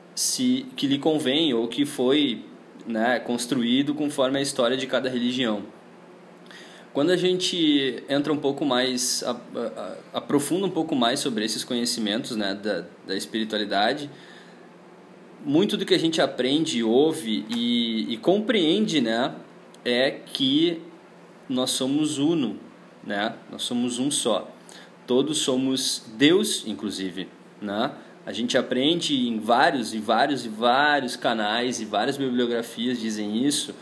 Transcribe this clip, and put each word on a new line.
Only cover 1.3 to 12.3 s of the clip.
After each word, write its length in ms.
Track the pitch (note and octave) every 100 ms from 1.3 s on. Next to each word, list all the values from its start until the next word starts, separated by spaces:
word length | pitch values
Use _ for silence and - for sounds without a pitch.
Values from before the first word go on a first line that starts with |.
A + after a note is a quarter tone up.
| C#3+ D#3+
ou 140 | A#2 A#2
que 180 | D3
foi, 600 | C#3+ - B2 D3 C3+ A2 - - - - -
né, 320 | A2 A#2+ A#2+
construído 760 | - A#2+ - C3 A#2 C3 C#3+
conforme 440 | D3 D3 D3 C3 C#3
a 40 |
história 340 | C#3 - A#2+ C3
de 100 | C3
cada 220 | B2+ B2+
religião. 560 | B2 A#2+ B2 A#2+ G#2 G#2 - - - - - - - - - - - -
Quando 180 | - D3+
a 60 | F3+
gente 880 | F#3 F3+ - F3+ D#3 C#3+ C3+ A2+ -
entra 240 | C#3 D3
um 40 | D3
pouco 280 | C#3+ C#3+
mais, 600 | D3 B2 B2+ B2 - -
a, 80 | -
a, 40 | A#2+ - B2 A#2 - F#2+ F#2+ -
a, 60 | A#2
aprofunda 480 | - D3 C#3+ E3+ G3
um 40 |
pouco 240 | E3 D#3+
mais 240 | C#3 A#2 B2+
sobre 260 | C#3+ A2
esses 200 | A2 A#2+
conhecimentos, 720 | - A#2+ A#2+ A#2 G#2 A2 C#3